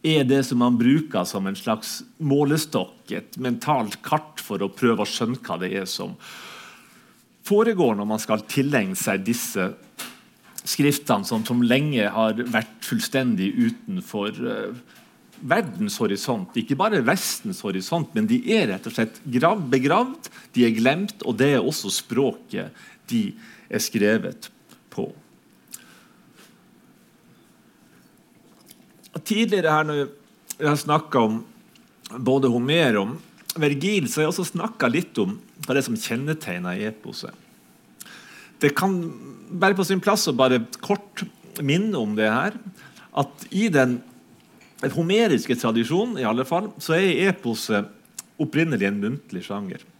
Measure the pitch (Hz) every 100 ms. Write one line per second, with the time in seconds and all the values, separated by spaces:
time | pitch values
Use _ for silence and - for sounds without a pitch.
0 | 156 156 127 135 131 123 120 120 120 151
1 | 156 98 90 104 95 98 123 110 - -
2 | - _ 151 143 143 151 - - 185 -
3 | - 98 - - 127 120 151 139 107 -
4 | - 147 - - - 98 98 - 123 107
5 | 101 - 113 123 - 87 92 98 95 -
6 | 98 - - - - - - - - -
7 | _ _ _ _ - 202 226 196 135 104
8 | 104 107 - 107 - - 139 135 95 95
9 | - 95 95 117 - 101 92 - - -
10 | - - _ _ - - - - 143 143
11 | - 104 98 113 110 120 120 131 151 127
12 | 101 113 110 107 120 113 110 - - 120
13 | - 135 127 101 95 123 117 117 - 92
14 | - 104 101 - 123 110 104 123 - -
15 | - _ _ - 127 185 175 87 104 -
16 | 107 98 - 113 92 117 113 143 208 196
17 | 120 185 - - 104 90 104 95 92 170
18 | 156 110 107 120 123 220 131 92 113 -
19 | 113 - 143 123 160 214 139 127 135 185
20 | 254 - - - - 123 120 110 123 160
21 | 202 - - 107 139 135 113 156 98 -
22 | - 117 135 - - 98 95 - - -
23 | - 117 98 - - - - 107 - -
24 | 143 113 - - - _ _ - _ -
25 | - - _ _ _ _ _ - - -
26 | _ _ _ - - _ _ _ _ _
27 | _ _ _ _ _ _ _ _ _ -
28 | _ _ _ _ _ _ - - _ _
29 | - 165 - 214 226 196 160 151 151 147
30 | 139 - _ _ _ - 151 147 - 151
31 | - 131 110 113 - - _ _ _ _
32 | - 117 117 135 131 120 127 165 143 107
33 | 98 160 - - - - 151 143 180 208
34 | 131 - 156 180 175 170 - - 123 139
35 | 170 - 95 110 - - - 135 131 110
36 | - 117 143 156 - 90 90 90 107 110
37 | - - - - _ _ _ _ _ -
38 | - - - - - - 151 147 190 180
39 | 165 151 - - - 180 190 196 180 190
40 | 202 190 - 123 131 123 113 - - 202
41 | - - - - - - 139 165 214 170
42 | 107 107 107 117 180 - 190 - - -
43 | - - 135 - - 185 226 147 127 120
44 | - - _ - _ - - - 143 -
45 | 170 208 226 123 - 120 117 113 113 170
46 | 240 185 117 117 131 170 208 - - 165
47 | 196 147 190 190 120 110 - 104 101 -
48 | _ - - - 151 143 165 117 98 101
49 | 104 143 - 90 - 101 98 87 -